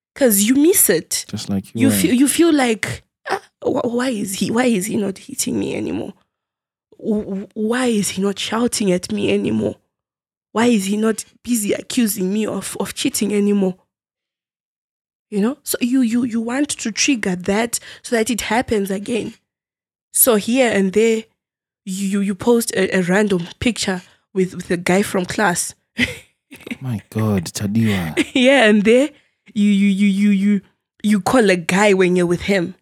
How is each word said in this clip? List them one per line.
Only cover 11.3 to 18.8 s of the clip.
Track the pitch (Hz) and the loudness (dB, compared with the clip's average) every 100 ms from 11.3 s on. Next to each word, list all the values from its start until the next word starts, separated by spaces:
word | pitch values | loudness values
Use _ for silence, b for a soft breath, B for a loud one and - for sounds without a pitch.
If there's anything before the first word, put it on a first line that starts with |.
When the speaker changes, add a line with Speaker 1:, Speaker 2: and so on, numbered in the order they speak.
| _ | _
Speaker 1:
busy | 226 240 202 | -4 -2 -2
accusing | - - - 220 202 185 | -4 -4 -2 0 0 -2
me | 208 208 | -2 -2
of, | 196 - - | -4 -8 -6
of | 196 | -8
cheating | - 277 - 202 | -4 -4 -2 0
anymore?" | 208 202 202 185 185 _ _ _ _ _ _ _ _ _ _ _ _ _ _ - | 2 2 2 0 -2 _ _ _ _ _ _ _ _ _ _ _ _ _ _ -8
You | 208 | -2
know? | 214 294 | -2 -2
So | - - | -6 -4
you, | 240 262 | 0 2
you, | 233 240 | 2 0
you | 247 226 | -2 -4
want | 226 254 294 | -4 -2 -4
to | - 226 | -4 -6
trigger | 196 - 254 202 180 | -2 0 0 -2 -4
that | 175 202 233 - B B | 0 0 0 -4 B B
so | - 233 | -2 0
that | 220 | 0
it | 226 | -2
happens | - 220 262 220 | -2 -2 0 -2